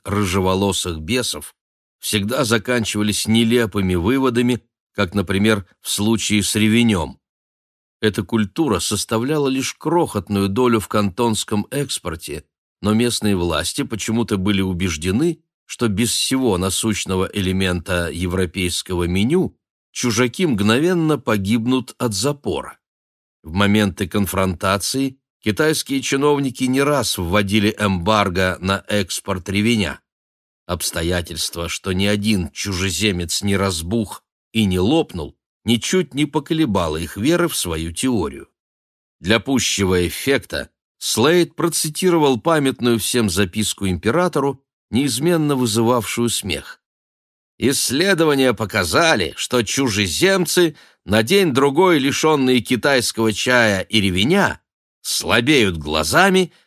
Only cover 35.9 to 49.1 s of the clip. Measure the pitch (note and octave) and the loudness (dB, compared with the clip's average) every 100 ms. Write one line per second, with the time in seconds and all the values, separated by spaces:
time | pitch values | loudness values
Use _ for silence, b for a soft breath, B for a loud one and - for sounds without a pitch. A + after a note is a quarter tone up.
35.9 | F#3 D#3 C3+ D3+ D3+ D3 D#3+ D3 F#2+ E2 | 0 0 -2 -2 -2 -2 -2 0 0 0
36.9 | D#2 E2 G2+ C3 E3+ C3 - F2+ D#2+ E2 | -2 -6 -4 0 0 0 -4 -4 -4 -6
37.9 | E2+ C3 A2+ D2 C#2 - _ _ _ _ | -4 0 0 -2 -8 -18 _ _ _ _
38.9 | _ _ _ E2+ A2+ C#3 C3 - - F#2+ | _ _ _ 0 0 2 0 0 0 2
39.9 | F2+ F2 - C3+ C3 - D2 C2+ _ _ | 2 0 -2 0 0 -2 -8 -10 _ _
40.9 | _ - G#2+ C#3+ F3 E3 - E3 - D#3+ | _ -4 2 4 4 2 -2 -4 -2 -4
41.9 | - F#3 E3+ D3 A#2+ E3 D#3+ C3+ - A#2+ | -2 2 4 2 2 2 2 0 0 0
42.9 | A2+ - B2 G#2+ E2+ F#2+ G#2+ G#2 - G2 | 0 0 0 0 0 -2 -2 -4 -4 -4
43.9 | F2 G#2+ D#3 F3+ D3+ C#3 C#3 _ _ _ | -2 0 0 0 0 -4 -6 _ _ _
44.9 | A2 C#3+ A2+ E3+ E3 D3+ C3+ A#2+ A2 A#2 | -2 0 0 0 2 2 0 0 2 2
45.9 | B2 G#2 - A#2 - F#2 D2 - - _ | 2 -2 -2 -2 -2 -4 -6 -8 -20 _
46.9 | _ _ _ _ _ _ - B2+ C3+ - | _ _ _ _ _ _ -2 0 0 -2
47.9 | C3+ G3 E3+ D#3+ C#3 C3 A2 G2 G#2+ E2+ | 0 2 2 2 4 2 2 -2 -2 0
48.9 | B2+ E3 | 2 4